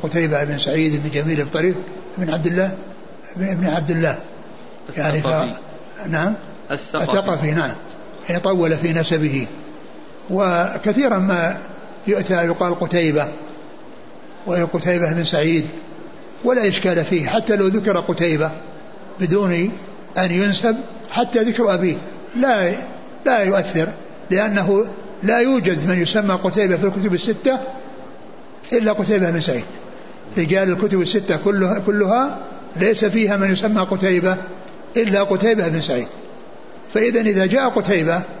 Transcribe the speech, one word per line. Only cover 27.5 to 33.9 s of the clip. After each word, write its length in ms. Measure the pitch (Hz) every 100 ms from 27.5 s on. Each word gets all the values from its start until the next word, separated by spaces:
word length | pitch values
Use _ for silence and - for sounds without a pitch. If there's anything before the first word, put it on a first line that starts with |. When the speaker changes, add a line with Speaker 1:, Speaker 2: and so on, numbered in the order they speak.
| 262 - - - - - - - - - - -
Speaker 1:
إلا 180 | 233 214
قتيبة 380 | 208 196 208 175
بن 120 | 170
سعيد. 240 | 156 123 - - - - - - - -
رجال 340 | 160 190 190
الكتب 300 | 180 208 190
الستة 360 | 175 208 190 156 202
كلها، 340 | 202 185 208
كلها 600 | 208 208 196 233 277 - - - - 165
ليس 300 | 196 214 214
فيها 320 | 220 208 202
من 140 | 196
يسمى 300 | 185 214 214
قتيبة 560 | 185